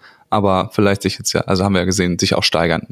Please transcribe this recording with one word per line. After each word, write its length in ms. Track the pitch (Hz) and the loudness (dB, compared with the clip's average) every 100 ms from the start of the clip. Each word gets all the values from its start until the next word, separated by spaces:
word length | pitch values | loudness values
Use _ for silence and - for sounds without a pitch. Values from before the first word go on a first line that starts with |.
| - _ _ | -20 _ _
aber 400 | 104 98 92 98 | 0 2 2 0
vielleicht 280 | - 101 98 | 0 0 2
sich 160 | 95 - | -2 -4
jetzt 160 | - | -4
ja, 80 | - | -2
also 220 | - 92 | 0 0
haben 100 | 98 | 2
wir 60 | 95 | 0
ja 60 | 90 | 0
gesehen, 340 | 95 90 85 | 0 0 0
sich 160 | - - | 0 0
auch 80 | |
steigern, 400 | - 82 82 80 - | 0 0 0 -2 -6